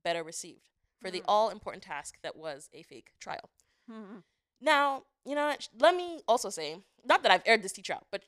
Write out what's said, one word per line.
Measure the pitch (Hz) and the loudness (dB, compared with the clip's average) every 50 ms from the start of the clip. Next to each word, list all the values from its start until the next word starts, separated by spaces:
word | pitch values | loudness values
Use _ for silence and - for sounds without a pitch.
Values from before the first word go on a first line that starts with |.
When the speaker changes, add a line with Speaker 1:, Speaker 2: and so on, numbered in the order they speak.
| - | -4
Speaker 1:
better | 175 170 170 165 | -2 -2 -2 -4
received | 160 165 - - 175 143 - _ _ _ _ _ _ _ _ | -6 -10 -12 -14 -14 -16 -20 _ _ _ _ _ _ _ _
for | - 185 | -10 -8
the | 180 185 | -8 -4
Speaker 2:
Hmm. | - - | 0 2
Speaker 1:
all-important | 202 208 220 220 185 214 - 208 120 180 - | 4 4 4 2 0 -6 -10 -12 -12 -12 -12
task | 190 165 143 147 - - _ - | -12 -10 -10 -10 -12 -14 _ -10
that | 160 - | -12 -10
was | - 156 160 147 139 151 - - | -10 -10 -10 -10 -12 -14 -18 -20
a | 151 160 | -20 -20
fake | _ - 117 - _ _ _ | _ -20 -20 -20 _ _ _
trial. | - - - - - - _ _ _ _ _ _ _ - | -12 -10 -10 -10 -10 -14 _ _ _ _ _ _ _ -20
Speaker 2:
Mm-hmm. | 226 220 220 190 214 208 170 _ _ _ _ _ _ _ | -18 -18 -16 -16 -18 -20 -20 _ _ _ _ _ _ _
Speaker 1:
Now, | 240 294 311 285 285 285 269 262 - _ _ _ _ | 0 2 2 4 2 2 0 -4 -8 _ _ _ _
you | - 285 | -6 -4
know, | 294 294 294 285 - | -2 -2 -2 -2 -4
sh-, | - - - 214 | -8 -12 -2 2
let | 254 320 359 | 4 4 4
me | 359 349 349 339 311 - | 2 -2 -6 -10 -4 0
also | - 226 247 - 202 | 2 2 2 2 -2
say, | 202 - 156 147 156 180 196 _ _ _ _ | -8 -8 -8 -8 -10 -10 -14 _ _ _ _
not | 247 302 381 349 | 2 2 4 6
that | 226 190 | 6 6
I've | 180 - | 6 6
aired | - 226 220 190 | 6 4 4 4
this | 190 - | -2 -10
teacher | - 185 - 165 | -10 -8 -8 -8
out, | - - _ | -8 -6 _
but | - 196 - | -10 -10 -6